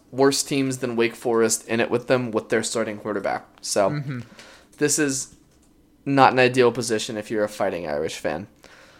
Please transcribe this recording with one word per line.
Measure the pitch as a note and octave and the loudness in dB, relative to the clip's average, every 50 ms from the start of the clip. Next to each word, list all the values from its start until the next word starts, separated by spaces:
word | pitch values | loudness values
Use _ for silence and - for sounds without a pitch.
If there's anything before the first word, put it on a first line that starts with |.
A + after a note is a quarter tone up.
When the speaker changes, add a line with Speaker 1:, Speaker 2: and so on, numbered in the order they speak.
| _ - | _ -10
Speaker 1:
worse | - B2 C3+ C#3 C#3 - - | 0 4 4 4 4 2 -2
teams | - D3+ C#3 C3+ C3 B2+ B2+ | -2 -2 -2 -2 -2 -4 -4
than | C3+ B2 A#2 | -6 -4 0
Wake | A2+ A#2 A2+ A2+ | 0 0 0 0
Forest | - - B2+ A#2 A2+ A2+ A2 A2+ - - - | -4 -4 0 2 2 2 2 0 -2 -4 -4
in | A2 A2+ | -2 -2
it | A2+ - | 0 0
with | G#2 A#2+ A#2 | -2 -2 0
them | - C3+ B2+ B2 A#2 | 0 0 0 0 -2
with | G#2+ G#2+ G#2 - | -4 -4 -4 0
their | B2 A2 A2 | -2 -2 -2
starting | - - A#2 A2 A2 G#2 | -2 -4 -4 -4 -4 -6
quarterback. | G2+ - G#2+ G2+ G2+ F#2+ - B1 - - - _ - | -10 -8 -6 -6 -4 -2 -4 -4 -4 -8 -12 _ -16
So | - - - G#2+ G2+ F#2+ | -10 -4 -2 0 0 0
Speaker 2:
Mm-hmm. | D3 D3 C3+ C#3+ C3+ A#2+ A2 - - - - - - - - _ - | 0 -2 -6 -8 -10 -10 -12 -14 -20 -20 -20 -20 -20 -20 -20 _ -6
Speaker 1:
this | - D3 D3 - E3 | -2 -2 0 2 0
is | D3+ C#3 C3+ C3+ - - - _ _ _ _ _ _ _ _ _ _ _ _ _ - | 0 0 -2 -4 -8 -12 -16 _ _ _ _ _ _ _ _ _ _ _ _ _ -4
not | C#3 C#3 C3+ C3 B2 A#2+ | 0 4 6 6 6 6
an | C3 | 6
ideal | B2+ B2 B2+ C3 B2 A#2+ | 4 4 6 6 4 4
position | A#2 B2+ A2+ A#2+ A2+ G#2+ - - A#2 | 4 2 -2 -2 -2 -2 -2 -4 -8
if | G#2 G#2 - | -8 -6 -4
you're | A#2+ G#2+ G#2 | -2 -2 -2
a | G#2 | -2
Fighting | - - G#2+ F#2+ F#2 E2+ F2 | -2 -2 -2 -2 -2 -4 -6
Irish | D2+ D2 D2 D#2 E2+ - | -4 -4 -4 -4 -4 -6
fan. | - - E2+ D2+ E2 G2+ - _ _ _ - - - - - - | -6 -6 -6 -6 -6 -8 -12 _ _ _ -20 -20 -20 -20 -20 -20